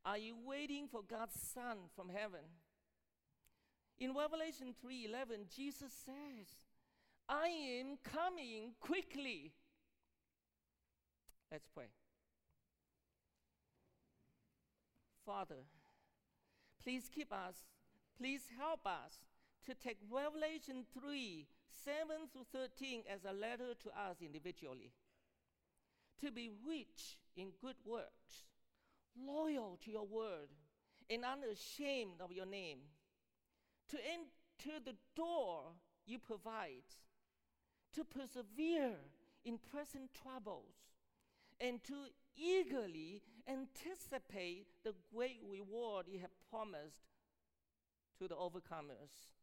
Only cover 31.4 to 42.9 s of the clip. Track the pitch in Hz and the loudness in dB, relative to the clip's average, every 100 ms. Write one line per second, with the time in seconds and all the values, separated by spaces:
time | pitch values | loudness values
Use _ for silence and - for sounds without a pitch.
31.4 | 247 208 - - 285 269 208 175 180 180 | 0 0 -4 2 4 4 2 -2 -4 -2
32.4 | 185 196 175 135 143 147 _ _ _ _ | -2 -2 -2 -6 -10 -18 _ _ _ _
33.4 | _ _ _ _ - 285 240 339 302 - | _ _ _ _ -4 0 2 0 -2 -12
34.4 | - - 285 311 247 214 - - 339 339 | -20 -8 -4 -2 -4 -8 -6 0 4 6
35.4 | 214 165 139 170 - _ - 233 - 214 | 4 2 -4 -12 -18 _ -8 -6 -4 -4
36.4 | 220 220 175 127 - - - _ _ _ | -2 0 -2 -4 -12 -20 -20 _ _ _
37.4 | _ _ _ _ _ - 311 269 262 254 | _ _ _ _ _ -2 -2 -2 -2 -4
38.4 | 202 220 320 330 262 190 - - - - | -4 4 8 8 8 4 -6 -18 -20 -6
39.4 | 233 233 - 285 294 269 262 - 262 262 | -2 -2 -2 -4 -4 -6 -8 -10 -8 -6
40.4 | 208 160 - - - - _ _ _ _ | -4 -6 -8 -20 -20 -20 _ _ _ _
41.4 | - - 247 240 - 285 277 - - - | -20 0 2 2 -2 -4 -6 -12 -20 2
42.4 | 330 370 285 269 202 | 8 8 8 4 2